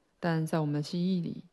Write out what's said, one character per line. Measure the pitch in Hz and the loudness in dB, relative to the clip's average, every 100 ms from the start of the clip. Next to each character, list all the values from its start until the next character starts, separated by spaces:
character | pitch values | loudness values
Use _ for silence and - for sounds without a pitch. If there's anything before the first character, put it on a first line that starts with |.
| _ _ | _ _
但 | 175 160 160 | 0 0 2
在 | 165 | 0
我 | |
们 | 151 | 2
的 | 147 | 0
记 | 147 175 180 185 | -2 0 0 0
忆 | |
里， | 165 - - | -2 -8 -12